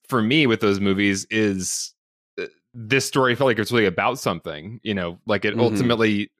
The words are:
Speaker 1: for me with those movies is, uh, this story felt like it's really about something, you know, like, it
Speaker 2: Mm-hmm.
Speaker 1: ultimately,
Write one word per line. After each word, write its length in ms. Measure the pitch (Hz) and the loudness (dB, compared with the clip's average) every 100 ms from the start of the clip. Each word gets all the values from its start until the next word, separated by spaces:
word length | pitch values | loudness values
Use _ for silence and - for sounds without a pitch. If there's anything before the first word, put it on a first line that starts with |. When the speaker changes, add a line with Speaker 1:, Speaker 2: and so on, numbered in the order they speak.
| - | -4
Speaker 1:
for 140 | 123 | 0
me 240 | 107 151 135 | 2 4 4
with 140 | 110 | 4
those 200 | 104 98 | 2 2
movies 460 | 101 98 101 98 - | 2 2 2 0 -2
is, 600 | 110 107 95 92 - - _ _ _ _ - | 0 0 0 -4 -8 -10 _ _ _ _ -12
uh, 60 | 90 _ _ | -12 _ _
this 320 | 120 107 135 | -14 -2 0
story 300 | 127 139 127 | 0 2 2
felt 140 | 117 135 | 2 2
like 100 | 110 | 0
it's 120 | 104 | 0
really 140 | 120 | 2
about 340 | 101 87 104 135 | 2 2 -2 -2
something, 640 | - 85 87 76 87 120 | -4 -4 -6 -12 -12 -12
you 120 | 107 | -6
know, 240 | 98 85 87 - | -4 -6 -8 -4
like, 180 | 101 | -2
it 60 | 104 | 0
Speaker 2:
Mm-hmm. 80 | 113 | 0
Speaker 1:
ultimately, 720 | 113 104 120 113 110 104 104 _ | 0 2 0 0 0 0 -6 _